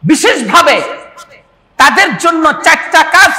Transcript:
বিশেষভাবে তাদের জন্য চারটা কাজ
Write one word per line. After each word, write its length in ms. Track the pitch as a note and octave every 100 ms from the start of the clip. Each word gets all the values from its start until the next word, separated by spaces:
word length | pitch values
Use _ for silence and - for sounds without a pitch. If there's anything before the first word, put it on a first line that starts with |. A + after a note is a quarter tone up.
বিশেষভাবে 800 | D3+ D#4 A4 B4+ A3 F4 E4 G#3+ - - - - - - _ _ _ -
তাদের 400 | C#4+ F4+ F#4+ G3
জন্য 440 | E4+ E4 D#4 -
চারটা 420 | F4 E4 - D#4+
কাজ 260 | D#4 F4 G4